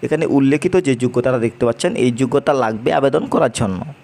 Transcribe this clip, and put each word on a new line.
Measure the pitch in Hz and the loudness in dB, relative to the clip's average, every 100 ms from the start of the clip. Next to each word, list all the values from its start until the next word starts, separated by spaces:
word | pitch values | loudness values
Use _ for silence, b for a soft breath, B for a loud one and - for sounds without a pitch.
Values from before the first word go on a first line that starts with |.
| 127 | -2
এখানে | 156 165 139 | -2 0 2
উল্লেখিত | 135 147 175 185 147 | 2 2 2 0 0
যে | 123 | 0
যোগ্যতাটা | 123 123 123 127 113 | 0 0 0 0 -2
দেখতে | - 120 | 0 -2
পাচ্ছেন, | 117 180 - | 0 -2 0
এই | 127 120 | 0 0
যোগ্যতা | 131 143 143 139 | 0 0 0 0
লাগবে | 117 110 127 160 | 0 -2 0 2
আবেদন | 135 160 277 | 2 0 -2
করার | 233 160 - | 0 0 0
জন্য। | 107 92 151 143 | -4 -4 -8 -14